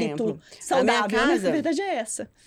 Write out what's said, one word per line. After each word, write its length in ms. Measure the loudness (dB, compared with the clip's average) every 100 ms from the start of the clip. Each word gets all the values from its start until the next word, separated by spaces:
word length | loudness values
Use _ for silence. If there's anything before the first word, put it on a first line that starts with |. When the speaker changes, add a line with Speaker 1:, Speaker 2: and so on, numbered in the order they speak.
| 0
Speaker 1:
exemplo, 180 | 0 -2
a 20 |
minha 300 | -4 -10 -12
Speaker 2:
saudável, 560 | -2 2 4 2 2 2
né? 60 | 2
Speaker 1:
casa, 220 | 2 2
Speaker 2:
A 40 |
verdade 300 | 0 0 -2
é 120 | -2 -4
essa. 340 | -6 -8 -12 _